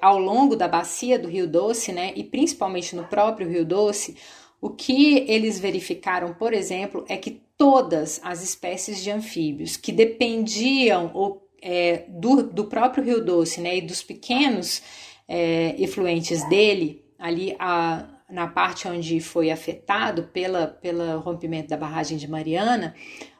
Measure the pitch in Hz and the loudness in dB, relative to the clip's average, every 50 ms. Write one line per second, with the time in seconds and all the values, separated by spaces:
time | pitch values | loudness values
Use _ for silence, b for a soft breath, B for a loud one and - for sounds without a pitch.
0 | 185 190 196 196 185 190 208 247 277 277 220 - 180 170 170 165 - - - - | 4 4 6 6 4 2 4 6 6 6 4 2 0 2 0 0 -2 -2 -6 -4
1 | 240 247 254 - - 170 170 190 180 160 151 170 196 220 233 233 - - 185 175 | 0 2 2 2 0 -2 -4 -2 -2 2 2 2 2 2 0 -2 -4 -6 -6 -6
2 | 180 190 - 202 208 - - 269 - - - - 208 190 185 180 170 - 180 175 | -6 -6 -6 -8 -10 -6 -2 0 0 0 0 -2 -4 -4 -4 -4 -6 -6 -8 -10
3 | 170 - 208 202 208 220 220 208 190 165 175 175 165 160 175 202 214 208 202 - | -8 -2 2 2 2 2 2 0 -4 -2 -2 0 0 0 2 2 2 2 2 -2
4 | - - - B B B B B B B B B - 110 - - - - 254 277 | -6 -10 -12 B B B B B B B B B -10 -10 -10 -6 -2 2 4 6
5 | 294 302 285 254 - - 220 220 220 220 208 185 190 196 175 185 - - 175 - | 6 8 6 6 4 4 2 2 2 0 -2 -2 -2 -4 -4 -4 -4 -6 -8 -6
6 | - 190 180 180 175 175 170 - 220 226 226 202 185 - 185 185 202 196 - 170 | -4 -2 -2 -2 -2 -4 -4 -4 -2 -2 0 -2 -2 -2 -4 -6 -6 -6 -8 -8
7 | - - 190 190 - 220 - - _ _ _ - 294 277 269 262 214 165 170 156 | -8 -8 -8 -8 -8 -10 -12 -12 _ _ _ 6 8 8 8 8 6 4 0 -2
8 | 151 151 - - - 180 175 170 185 185 - - - 175 185 185 - 220 208 190 | -2 -2 -6 -8 -10 -10 -10 -8 -8 -8 -8 -8 -8 -8 -6 -6 -8 -8 -8 -8
9 | 185 202 208 214 220 - - 175 160 151 143 147 160 165 - - - - 175 190 | -6 -4 -4 -4 -6 -6 -4 -2 -2 -2 -4 -6 -8 -8 -8 -8 -6 0 4 6
10 | 226 226 226 - 247 233 226 226 220 220 214 214 233 262 269 269 254 220 196 175 | 6 6 4 2 0 0 0 0 -2 -2 -2 0 2 2 4 4 6 6 4 4
11 | 170 170 - 185 196 196 196 - - _ _ _ - 185 175 175 175 175 170 170 | 2 -2 -2 -2 -2 -2 -2 -6 -12 _ _ _ -8 -4 0 2 2 2 2 0
12 | - - 180 170 180 240 277 262 220 - - 208 208 - - 226 233 254 - 285 | -4 -8 -10 -2 2 4 6 4 4 2 -2 -4 -4 -2 0 2 2 2 2 0
13 | - 233 240 226 180 180 180 170 165 165 - 175 170 175 180 185 170 160 180 - | 0 0 0 0 2 2 2 2 2 0 -2 -6 -4 -4 -2 -4 -4 -6 -8 -10
14 | - - 180 - - - 240 262 294 269 220 185 170 - - - B B B B | -10 -12 -16 -12 -6 -2 0 2 2 2 0 0 -2 -4 -6 -6 B B B B
15 | B B B B B B 165 175 170 165 165 165 165 165 - - 190 185 - 208 | B B B B B B -2 0 0 2 2 2 0 0 0 -2 -2 -2 -2 -2
16 | 185 175 170 170 165 - 170 160 151 - 180 202 214 208 202 190 165 151 - - | -2 0 0 -2 -2 -2 -2 -2 0 2 4 6 6 6 4 2 0 -4 -6 -8
17 | _ _ _ - 185 170 170 175 185 190 - - 185 180 175 170 165 165 165 160 | _ _ _ -10 -6 -6 -4 -4 -4 -6 -6 -6 -4 -2 0 0 0 0 -2 -4
18 | - - - - _ - 190 180 170 165 - 175 180 180 175 - - 185 175 170 | -8 -12 -20 -20 _ -14 -8 -8 -8 -4 -2 -2 -2 -2 -2 -6 -8 -6 -6 -4
19 | 165 160 165 160 165 - - 170 160 160 160 160 - 170 160 - - - 202 214 | -4 -2 -2 -2 -2 -2 -2 0 2 2 0 -2 -4 -8 -10 -6 -4 -2 -2 0
20 | 233 226 170 170 165 - - 185 180 185 185 175 160 151 - - - 175 170 170 | 0 -2 -2 -4 -6 -6 -6 -6 -4 -2 -2 -2 -2 -4 -6 -8 -8 -6 -4 -4
21 | 170 165 160 156 156 175 170 170 170 160 165 156 151 - 151 147 156 151 160 160 | -4 -4 -4 -6 -6 -6 -8 -6 -6 -6 -6 -6 -6 -6 -6 -6 -6 -6 -6 -6
22 | 156 - 160 151 143 143 160 156 156 160 160 180 208 233 247 220 175 160 - B | -6 -4 -6 -6 -6 -6 -8 -6 -4 -4 -2 0 0 0 0 0 -2 -6 -10 B
23 | B B B B B B B B | B B B B B B B B